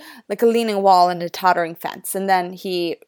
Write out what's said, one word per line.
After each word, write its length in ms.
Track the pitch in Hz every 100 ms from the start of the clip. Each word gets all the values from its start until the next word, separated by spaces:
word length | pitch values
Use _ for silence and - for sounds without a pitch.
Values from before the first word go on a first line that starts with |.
| - 240 -
like 140 | 202
a 60 | 233
leaning 340 | 233 226 202
wall 260 | 196 180 180
and 140 | 175
a 80 | 175
tottering 460 | - 185 175 165 170
fence." 400 | - - - 190
And 120 | 190
then 260 | 185 175
he 440 | 185 196 180 170 -